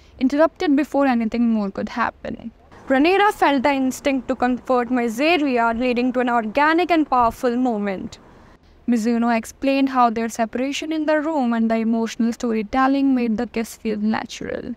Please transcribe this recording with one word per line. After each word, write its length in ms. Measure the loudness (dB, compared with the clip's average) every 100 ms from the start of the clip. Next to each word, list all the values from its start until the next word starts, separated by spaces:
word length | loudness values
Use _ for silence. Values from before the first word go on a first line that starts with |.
| -20 -4
interrupted 580 | -2 2 2 2 0 2
before 300 | 2 0 2
anything 460 | 2 -2 0 0
more 180 | 0 -2
could 200 | -6 -8
happen. 600 | -4 -4 -6 -12 -12 -14 -18 -20 -20 -2
Rhaenyra 440 | 2 4 4 2
felt 300 | 4 2 2
the 120 | 2
instinct 540 | 0 -2 -2 -2 -2 -2
to 60 | -2
comfort 540 | -2 -2 0 0 0
Mysaria, 920 | -2 -2 0 2 2 2 0 0 0
leading 320 | 0 0 0
to 80 | 0
an 100 | 0
organic 580 | 0 0 0 2 2 2
and 180 | 2 2
powerful 480 | 2 2 0 -2 0
moment. 640 | 0 -2 -4 -6 -10 -16 -20 -20 -20 -20 _ -12 -2
Mizuno 480 | 0 2 0 2 0
explained 540 | -4 -4 -2 2 0
how 220 | 2 2
their 180 | 2 -4
separation 640 | -4 -4 -4 -4 -6 -4
in 160 | -4 0
the 120 | 0
room 340 | 0 -2 0
and 180 | 0 0
the 60 | 0
emotional 540 | 0 0 -2 -2 -2
storytelling 840 | -2 -2 -2 -2 0 2 2 2 2
made 200 | 0 -2
the 120 | -4
kiss 280 | -6 -8 -8
feel 200 | -6 -4
natural. 800 | -2 -2 -6 -12 -8 -8 -8